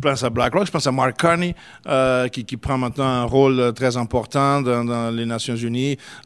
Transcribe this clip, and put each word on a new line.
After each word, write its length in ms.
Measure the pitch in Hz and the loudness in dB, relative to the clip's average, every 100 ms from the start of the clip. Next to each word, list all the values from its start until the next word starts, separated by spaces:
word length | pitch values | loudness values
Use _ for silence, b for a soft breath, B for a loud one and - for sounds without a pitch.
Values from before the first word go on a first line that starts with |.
pense 200 | 147 131 | -2 0
à 60 | 123 | 0
BlackRock, 380 | 113 123 175 196 | 0 0 0 0
je 40 | |
pense 160 | 160 135 | -2 0
à 60 | |
Mark 260 | 131 127 - | 2 0 2
Carney, 360 | 170 170 175 165 B B - | 2 2 0 -4 B B -2
euh, 400 | 135 131 127 123 | 2 2 2 0
qui, 160 | 127 | -4
qui 140 | 110 123 | -8 -6
prend 180 | - 135 | -4 -2
maintenant 300 | 123 139 135 | -2 -2 0
un 180 | 123 | 0
rôle, 340 | 120 135 135 127 | 2 4 4 4
euh, 140 | 123 | 0
très 240 | 113 127 123 | 0 -2 -2
important 640 | 117 123 107 139 139 143 | -2 -2 -2 0 2 2
dans, 240 | 123 120 | 0 0
dans 260 | 120 120 117 | -2 -4 -4
les 140 | 117 | -4
Nations 320 | 117 113 - 113 | -4 -4 -6 -6
Unies. 400 | 117 123 139 135 B B | -4 -2 -2 -4 B B